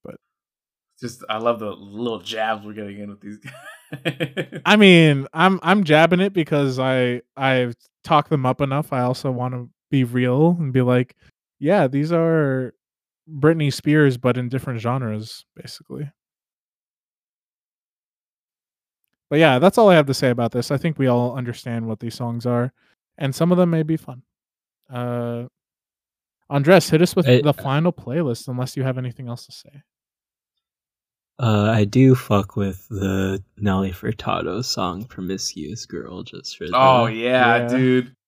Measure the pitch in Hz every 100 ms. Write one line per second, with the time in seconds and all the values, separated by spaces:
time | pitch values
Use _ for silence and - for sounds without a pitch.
0 | - - _ _ _ _ _ _ _ _
1 | 120 - - 107 117 113 107 95 101 101
2 | 120 110 87 113 110 107 107 107 101 101
3 | 104 101 101 104 139 131 719 - _ 147
4 | - 135 139 - - 170 170 214 202 175
5 | 160 139 135 156 180 190 165 202 165 151
6 | 165 180 196 196 151 151 139 127 131 131
7 | 123 123 _ - 135 127 123 117 _ _
8 | - 151 - 151 139 127 139 139 151 131
9 | 123 127 139 123 127 127 123 _ _ 139
10 | 120 123 123 127 165 175 147 127 123 123
11 | 127 _ _ _ _ _ 143 202 139 139
12 | 151 170 165 160 143 131 127 _ _ _
13 | _ _ _ 151 151 165 147 - - 151
14 | 143 123 123 123 123 127 131 117 117 131
15 | 120 107 110 - _ - - - _ -
16 | 147 _ _ _ _ _ _ _ _ _
17 | _ _ _ _ _ _ _ _ _ _
18 | _ _ _ _ _ _ _ _ _ _
19 | _ _ _ 147 160 127 175 - 214 170
20 | 139 131 131 123 117 123 120 143 170 151
21 | 131 123 123 127 123 117 123 117 113 110
22 | 117 - 120 117 120 120 123 _ _ _
23 | _ - 139 135 170 180 180 165 156 160
24 | - 127 _ _ _ _ _ _ _ 123
25 | 123 120 120 117 123 _ _ _ _ _
26 | _ _ _ _ _ 143 143 185 - 156
27 | 175 - 147 123 151 - 135 139 170 -
28 | - 147 151 113 - 123 127 - 131 127
29 | 127 117 127 120 - - - 139 _ _
30 | _ _ _ _ _ _ _ _ _ _
31 | _ _ _ - 120 104 104 113 101 127
32 | 131 127 - 104 98 - 98 92 _ 101
33 | 98 95 95 95 - - 104 95 95 90
34 | 113 110 - 90 82 95 123 - 92 90
35 | 127 - 90 95 - - 73 117 - 85
36 | - 90 - 87 - - 95 117 131 127
37 | 113 110 120 127 120 120 120 127 127 127
38 | 123 _